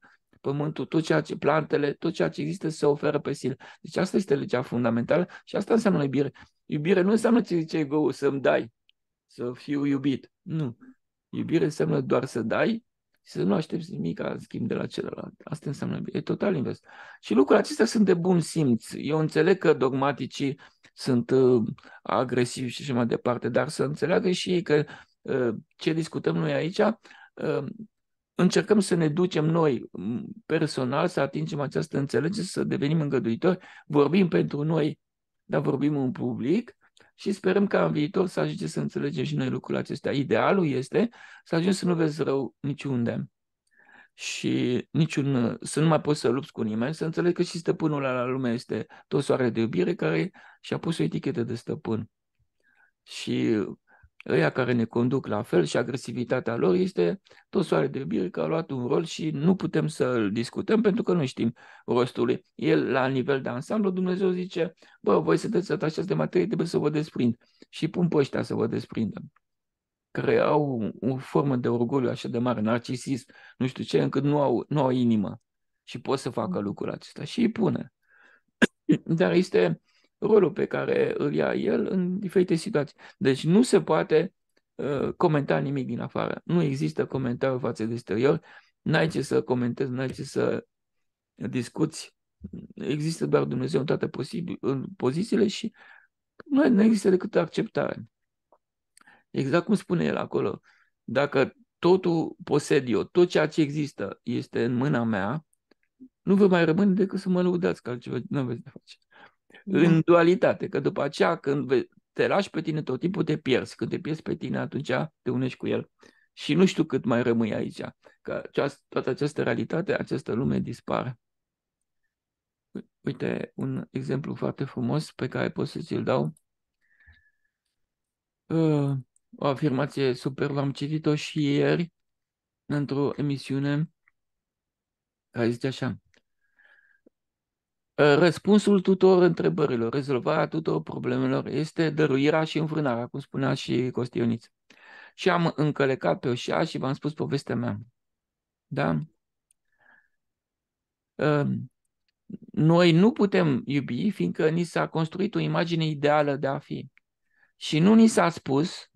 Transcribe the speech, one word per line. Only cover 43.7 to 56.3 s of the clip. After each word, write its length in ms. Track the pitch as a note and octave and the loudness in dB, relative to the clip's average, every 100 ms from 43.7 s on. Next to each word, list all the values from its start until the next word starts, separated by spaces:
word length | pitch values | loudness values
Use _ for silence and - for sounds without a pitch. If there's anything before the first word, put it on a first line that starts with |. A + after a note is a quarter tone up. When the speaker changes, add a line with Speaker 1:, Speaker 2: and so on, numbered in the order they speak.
| _ _ - _ | _ _ -20 _
Speaker 1:
și 720 | - - - B2+ C3 B2 B2 - | -14 -10 -6 -2 0 0 -2 -2
niciun, 640 | D3 D#3+ - C#3 C3 A2+ - | -2 0 0 0 0 0 -4
să 200 | - C#3+ | -6 0
nu 60 | D#3+ | 2
mai 140 | D3+ | 2
poți 200 | D3 D3 | 2 0
să 80 | B2+ | 0
lupți 240 | B2+ D3+ | 0 -4
cu 100 | - | -6
nimeni, 320 | A2 A2 B2+ | -4 -2 -4
să 100 | D#3+ | -4
înțelegi 300 | D#3+ E3 F3 | -4 0 0
că 80 | E3+ | 0
și 160 | F3 F3 | -2 -4
stăpânul 460 | F3+ F#3 D#3+ D3 | -4 0 0 0
ăla 80 | C3+ | -2
la 120 | B2+ | -2
lume 280 | B2 C3+ B2+ | -2 -2 -2
este 340 | A#2 - A2 - - - | -2 -4 -6 -8 -14 -4
tot 140 | D3 | 0
soare 280 | C3+ C3 B2 | 2 2 2
de 100 | G#2+ | 0
iubire 340 | A2+ E3 F3+ | 0 0 0
care 360 | - D#3+ D#3+ F3 - - - | 0 0 0 -2 -8 -20 -16
și-a 180 | - - | -8 -4
pus 200 | E3+ E3 | -2 -2
o 40 | |
etichetă 400 | D#3+ - - A#2+ | -2 -2 -4 -4
de 120 | A#2+ | -4
stăpân. 560 | A#2 - A#2 - G#2+ A2 _ _ _ _ _ _ _ _ _ | -6 -8 -8 -4 -4 -6 _ _ _ _ _ _ _ _ _
Și 640 | - - - B2 B2 G#2+ - - _ _ - - - | -18 -10 -4 -2 0 0 -2 -8 _ _ -20 -14 -2
ăia 240 | D3+ D3+ | 0 2
care 220 | - B2+ | 0 0
ne 120 | B2 | 0
conduc 420 | A2+ A#2+ B2 C3 B2 | 0 0 0 -2 -2
la 160 | G#2 | -6
fel 220 | - F3 | -2 0
și 120 | D#3 C3 | 0 -2
agresivitatea 800 | A#2 B2+ - B2 A#2+ | -4 -6 -8 -6 -4